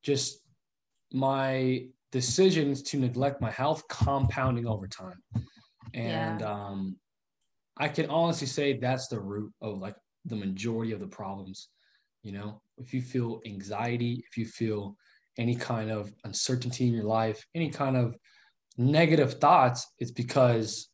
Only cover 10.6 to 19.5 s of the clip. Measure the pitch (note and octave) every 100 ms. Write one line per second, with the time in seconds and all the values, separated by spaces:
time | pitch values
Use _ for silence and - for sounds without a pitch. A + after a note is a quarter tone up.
10.6 | A2+ A2+ A2+ A2 G2 - G2 G2 F#2 F#2+
11.6 | - _ _ _ _ _ G#2+ G2 G#2 G#2
12.6 | _ _ B2+ C3 B2 B2+ A#2 A2+ A2+ G2+
13.6 | G2 G#2 A#2+ A#2+ A#2+ A#2+ - - A2 -
14.6 | A2+ G#2+ G2+ G2+ _ _ _ - A#2+ A#2+
15.6 | - A#2 A2 A2 G2+ - G#2+ F#2+ - B2+
16.6 | B2 A#2+ B2 A#2 G#2 A2 A2+ G#2+ - E3
17.6 | D#3+ - C#3 C3 A#2+ - _ _ _ _
18.6 | _ - B2 D3+ E3+ D#3 C3 - D3